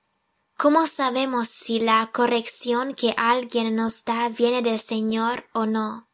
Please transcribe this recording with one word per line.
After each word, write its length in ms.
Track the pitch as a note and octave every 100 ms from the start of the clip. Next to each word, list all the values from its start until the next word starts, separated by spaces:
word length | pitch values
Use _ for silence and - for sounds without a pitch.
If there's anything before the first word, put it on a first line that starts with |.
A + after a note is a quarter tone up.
| _ _ _ _ _ -
¿Cómo 300 | D4 D#4 D#4+
sabemos 640 | - C4+ B3+ C4+ B3 A#3
si 320 | - - A3+
la 300 | A3+ A3 A3+
corrección 800 | - A#3+ A#3+ A3+ - A#3+ A#3+ C4+
que 200 | C4+ A#3 -
alguien 580 | A3+ B3 A#3+ A#3+ A3+
nos 300 | A3 A3+ A3
da 240 | - A#3 A#3+
viene 340 | A3+ A#3 B3
del 160 | A#3 A3
Señor 720 | - A3 A3 A3+ A3+ B3 -
o 140 | A3+ A3
no? 400 | A3 A3 A3+ -